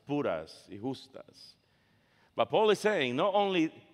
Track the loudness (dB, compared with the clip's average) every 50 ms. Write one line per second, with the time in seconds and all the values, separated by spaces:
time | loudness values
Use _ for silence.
0 | _ -6 -4 -2 -2 -2 -4 -4 -8 -12 -18 -20 -20 -18 -16 -10 -8 -8 -10 -10
1 | -14 -20 -20 -20 -20 -20 -20 -20 -20 -20 _ _ _ _ _ _ _ _ _ _
2 | _ _ _ _ _ _ _ -2 0 2 2 2 4 4 2 2 2 0 0 0
3 | 0 0 0 0 0 2 2 2 2 2 2 0 0 0 -4 -12 -20 _